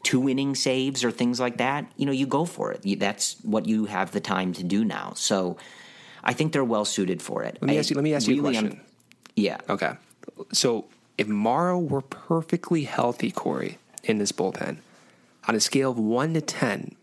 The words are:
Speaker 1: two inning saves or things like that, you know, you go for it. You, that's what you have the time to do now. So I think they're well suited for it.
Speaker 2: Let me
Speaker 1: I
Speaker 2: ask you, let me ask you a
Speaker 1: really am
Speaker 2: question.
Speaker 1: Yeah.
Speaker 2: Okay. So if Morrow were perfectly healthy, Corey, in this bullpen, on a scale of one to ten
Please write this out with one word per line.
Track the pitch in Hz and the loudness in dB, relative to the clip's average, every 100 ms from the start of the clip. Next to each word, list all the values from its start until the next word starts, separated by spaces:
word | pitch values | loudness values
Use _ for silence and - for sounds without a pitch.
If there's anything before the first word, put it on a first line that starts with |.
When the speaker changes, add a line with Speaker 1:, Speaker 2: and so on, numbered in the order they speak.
Speaker 1:
two | - 131 135 | 2 2 2
inning | 131 139 | 2 0
saves | 135 - 131 131 135 | 0 0 2 0 0
or | 123 | -2
things | 107 120 120 | 2 0 2
like | 123 120 | -2 0
that, | 120 143 135 - | 0 0 -6 -4
you | 143 | -2
know, | |
you | 135 135 | 0 0
go | 139 | 0
for | 170 - 52 | 0 -2 -6
it. | - | -4
You, | 98 98 | -2 0
that's | 101 104 - - | 0 -2 -4 -4
what | 110 107 90 | -2 0 2
you | 110 104 | 0 0
have | 92 92 | -2 -2
the | 104 | -2
time | - 95 92 | -2 0 0
to | 87 | -4
do | 87 98 | 0 2
now. | 110 - - - | 0 -2 -8 -4
So | - 98 90 - - - - - - - | 0 0 0 -4 -14 -20 -20 -20 -20 -4
I | - | -2
think | 123 156 | 0 0
they're | 147 | 2
well | 127 113 | 2 2
suited | 104 - 92 87 | 0 0 0 -2
for | - - | -4 -6
it. | - - | -6 -4
Speaker 2:
Let | 135 | 2
me | 147 | 2
Speaker 1:
I | |
Speaker 2:
ask | 147 | 2
you, | 143 | 2
let | |
me | 147 | 2
ask | 147 110 | 2 4
you | |
a | 277 | 2
Speaker 1:
really | 285 220 | 2 2
am | - | 0
Speaker 2:
question. | - - _ _ - - | -2 -18 _ _ -20 -6
Speaker 1:
Yeah. | - 101 57 - | 0 0 0 -4
Speaker 2:
Okay. | 98 80 64 _ _ - - - | -2 -2 -4 _ _ -20 -18 -4
So | - 131 113 - - _ - | 0 2 0 -4 -16 _ -6
if | 107 | -2
Morrow | 104 110 131 175 180 | 0 2 2 2 0
were | 165 135 | 0 -2
perfectly | 131 - - 165 160 170 - 165 | -4 -14 -2 -2 0 -2 2 0
healthy, | 143 - 120 120 - | 0 0 0 0 -4
Corey, | - - - - - _ - | -2 -4 -2 -4 -8 _ -10
in | - 110 | -2 0
this | 101 | 0
bullpen, | - 92 - - - - - - - _ _ - | 0 -2 -2 -6 -8 -14 -20 -20 -20 _ _ 0
on | |
a | 113 | 2
scale | - 139 135 | 4 4 2
of | 120 | 2
one | 107 117 151 | 2 2 2
to | 165 | 0
ten | 151 - 131 101 - - | -2 0 0 0 -6 -14